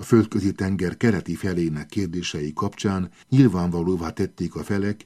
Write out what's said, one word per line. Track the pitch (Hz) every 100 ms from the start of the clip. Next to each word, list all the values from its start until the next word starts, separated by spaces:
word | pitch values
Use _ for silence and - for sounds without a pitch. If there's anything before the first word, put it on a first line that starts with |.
A |
Földközi-tenger | - 113 110 104 101 90 98 95 90 -
keleti | 120 95 78
felének | 85 98 87 82 76 73
kérdései | 107 92 90 85 85 76
kapcsán | 76 101 - 104 95 90 - _
nyilvánvalóvá | 135 127 90 87 85 85 90 82
tették | - 95 - 85
a | 85
felek | - 98 101 101